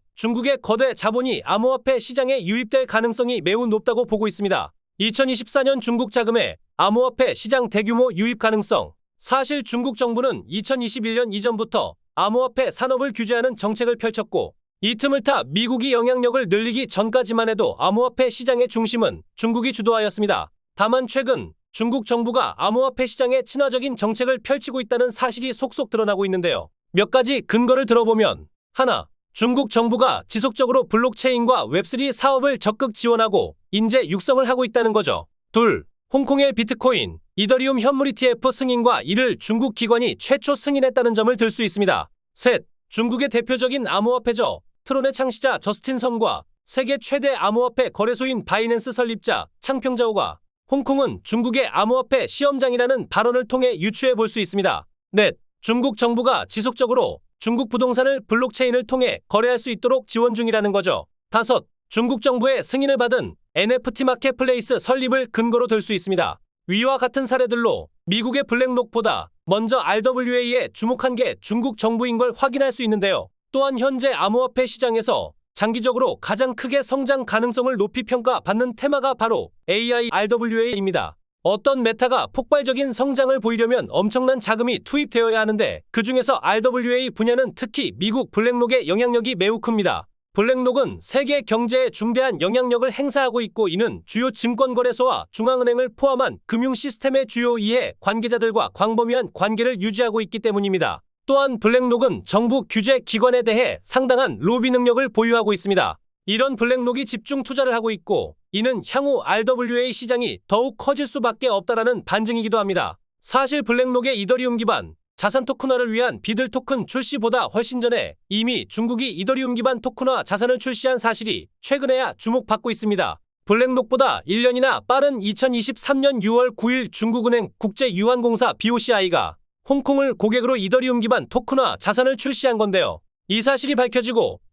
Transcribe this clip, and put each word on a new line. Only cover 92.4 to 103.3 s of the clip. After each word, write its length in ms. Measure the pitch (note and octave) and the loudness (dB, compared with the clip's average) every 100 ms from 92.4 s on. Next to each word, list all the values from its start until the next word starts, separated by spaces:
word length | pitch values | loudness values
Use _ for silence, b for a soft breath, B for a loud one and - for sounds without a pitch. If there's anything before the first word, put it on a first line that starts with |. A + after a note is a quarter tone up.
영향력을 480 | E3+ A#3+ B3+ A#3+ B3+ | 0 0 2 0 0
행사하고 500 | G#3+ C#4 C#4 C4 A#3 | 0 -2 0 0 0
있고, 260 | A3 - G3+ | -4 -2 -2
이는 340 | E3+ A3+ F#2+ - | 0 -2 -4 -6
주요 240 | G#3+ B3+ | -2 -2
증권거래소와 920 | A3 A#3 A#3 C4 B3 B3 A#3 B3+ C#3+ - | -2 -2 2 0 2 0 0 0 0 -4
중앙은행을 580 | - A3 B3+ B3 A#3+ B3+ - | -2 0 2 2 2 -2 0
포함한 420 | C#4 B3+ B3 G2+ - | 0 2 0 -4 -4
금융 260 | A3 C4 | -2 -2
시스템의 540 | A#3+ C#4+ - C4+ C4+ C4 | -2 -6 -4 0 0 0
주요 320 | A#3 A#3+ A#3 | -2 0 0
이해 340 | G#3 B3 C3+ - | 0 0 -2 -4
관계자들과 720 | - A3 A3+ A#3 A3+ A3 B2 | -4 -2 -2 0 0 0 -2
광범위한 560 | - G#3 A3+ A#3 B3+ A#3 | 0 0 2 0 0 -2
관계를 480 | - G3+ G#3+ A#3 A#3 | -2 -2 0 0 0
유지하고 400 | G#3 G#3 A#3+ A3 | -4 0 0 0
있기 180 | G#3 A3+ | -4 -4
때문입니다. 640 | A3 G3+ G3+ F#3 C3+ E2+ - _ - | -2 0 0 0 0 -4 -12 _ 0
또한 320 | C#4 C#4 A#3 | 2 2 0
블랙록은 640 | G#3+ B3 B3+ A#3 B3+ C3 - | 2 2 2 2 2 -2 0
정부 400 | G3 A#3 C4 G3+ | 0 2 0 0
규제 300 | A3 G#3+ C4 | -2 2 0
기관에 440 | - A3+ B3 | 0 2 4